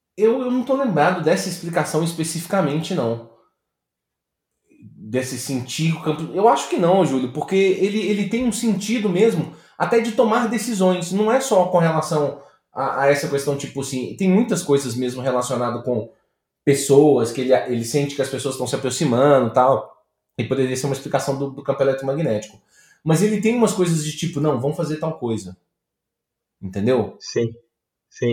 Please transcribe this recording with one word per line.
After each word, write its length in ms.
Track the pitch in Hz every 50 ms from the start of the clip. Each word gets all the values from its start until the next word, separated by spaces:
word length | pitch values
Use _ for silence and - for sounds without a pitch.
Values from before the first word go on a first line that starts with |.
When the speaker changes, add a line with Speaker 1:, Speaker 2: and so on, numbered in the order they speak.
| _ _ _
Speaker 1:
Eu, 260 | - 214 226 247 269
eu 100 | 254 247
não 120 | 247 254 240
tô 120 | - 262
lembrado 480 | 277 277 233 165 147 151 180 185 - 151
dessa 260 | 156 185 185 - 185
explicação 540 | - - 165 170 165 160 151 - - 156 165
especificamente, 920 | 165 - - 156 160 - 165 - - 202 196 165 139 143 165 165 - 190
não. 420 | 156 120 113 117 113 - - _ _ _ _ _ _ _ _ _ _ _ _ _ _ _ _ _ _ _ _ _ _ _ _ _ _ _ _ _ _
Desse 580 | - 110 - - 107 110 113 127 127 - 139 113
sentir 540 | - - 135 123 120 - - 160 160 165 165
o 80 | -
campo. 300 | - 156 147 165 160 - 147
Eu 140 | 185 208
acho 220 | 247 285 - - -
que 80 | 349
não, 280 | 247 175 170 190 196 170
Júlio, 260 | 139 135 127 127 120 123
porque 220 | 156 - - 185
ele, 440 | 190 196 190 185 - 190 202 202 220
ele 300 | 185 202 208 202 196 -
tem 160 | 233 240 254
um 60 | 233
sentido 580 | - - 240 226 196 185 - 214 240 240 202 202
mesmo 440 | 170 185 226 226 180 160 - - - - - _ _
até 220 | - 170 - 233 226
de 120 | 220 233
tomar 360 | - - 247 214 220 240 233 208
decisões. 640 | 240 208 - 247 226 185 185 185 180 180 165 -
Não 200 | 185 202 214 220
é 80 | 240 262
só 260 | - - 220 185 180
com 100 | 180 180
relação 640 | 170 165 165 160 156 - - 170 151 143 131 - - - - _ _ _ _ -
a, 300 | - 139 127 - 135 139
a 40 | 143
essa 160 | 143 - - -
questão, 280 | 139 139 - 147 139
tipo 240 | - - 120 - 139
assim, 340 | - - 135 127 120 - -
tem 120 | - 196 185
muitas 320 | 185 214 247 - 180 147
coisas 340 | - - 139 139 135 123 117
mesmo 260 | 127 127 123 127 127
relacionado 600 | 127 135 127 123 123 - 127 120 120 117 117 113 -
com 280 | 123 123 113 117 - - _ _ _ _ _ _ _ _ _ -
pessoas, 680 | 147 139 139 - - 139 143 151 151 135 120 113 113
que 100 | - 135
ele, 120 | 123 127 127
ele 320 | 120 - 127 120 117 113
sente 280 | 113 - 143 143 143 -
que 60 | 139
as 80 | 127 -
pessoas 260 | 107 104 113 135 123
estão 120 | 123 123
se 80 | 117 139
aproximando 720 | 117 131 127 120 - 165 135 117 123 139 147 143 131 120 113
e 40 | -
tal, 500 | 127 127 135 131 - - - - _ _ _ _ _ _ _ _
e 60 | - 120
poderia 320 | - - 135 131 127 127
ser 100 | 127 147
uma 60 | 139 135
explicação 440 | - - - - 131 - 143 135 131
do, 100 | 143 139
do 120 | 131 - -
campo 180 | 143 135 -
eletromagnético. 800 | 139 139 131 135 135 135 139 160 160 - - - - - - - _ _ _ _ _ _ _ _ -
Mas 180 | 156 156 156 208
ele 160 | 214 214 208
tem 160 | 185 214 240
umas 160 | 240 226 -
coisas 320 | - 185 180 165 165 156 151
de 140 | 151 151
tipo, 240 | - 170 - - 139
não, 180 | 151 151 135 117
vamos 160 | 131 147 160
fazer 220 | 175 156 143 156
tal 200 | 151 160 160 -
coisa. 380 | - 123 117 113 101 95 90 92 - _ _ _ _ _ _ _ _ _ _ _ _ _ _ _ _ _ _ _ _
Entendeu? 540 | - 92 92 101 101 123 131 117 101 - - -
Speaker 2:
Sim. 340 | - - - 120 117 113 113 - _ _ _ _ _ _ _ _ _ _
Sim. 220 | - - 123 120